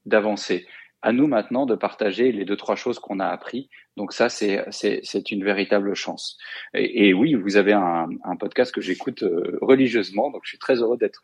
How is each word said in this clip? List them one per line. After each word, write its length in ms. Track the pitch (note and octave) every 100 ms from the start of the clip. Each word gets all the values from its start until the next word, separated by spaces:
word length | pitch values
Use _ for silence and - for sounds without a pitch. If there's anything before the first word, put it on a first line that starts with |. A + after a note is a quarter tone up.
| -
d'avancer. 600 | G#2+ G#2 G2+ - F2+ - - - _
À 80 | A2
nous 160 | A#2+ D3+
maintenant 400 | A#2 - B2 C#3
de 80 | G#2+
partager 560 | G2 - G#2+ F#2+ B2+
les 120 | G#2+
deux, 140 | F#2+ G2+
trois 180 | - G2
choses 220 | B2 A#2
qu'on 220 | - G2
a 80 | F2+
appris. 420 | F2 - A#2+ C#3 - _ -
Donc 160 | G2
ça, 160 | - A#2+
c'est, 360 | - G#2 G2+ -
c'est, 280 | - G#2 G#2+
c'est 280 | - G#2 -
une 120 | G#2
véritable 520 | G2 G2 F#2+ G#2 G2 F#2
chance. 420 | - E2+ - - - - -
Et, 340 | G2 G#2 A#2+ G2+
et 60 |
oui, 220 | F#2 E3+ B2
vous 200 | G2 G2+
avez 180 | G2
un, 340 | G#2 F2 E2+ E2 -
un 120 | - F2
podcast 380 | G2 - B2
que 80 | -
j'écoute, 400 | F#2 F2+ - -
euh, 380 | G2+ E2+ - -
religieusement, 720 | G#2+ C3+ B2+ A2+ F#2 G2 C#3
donc 100 | A#2
je 60 | -
suis 80 | -
très 240 | - B2+
heureux 160 | A2+ A#2+
d'être, 240 | G#2 -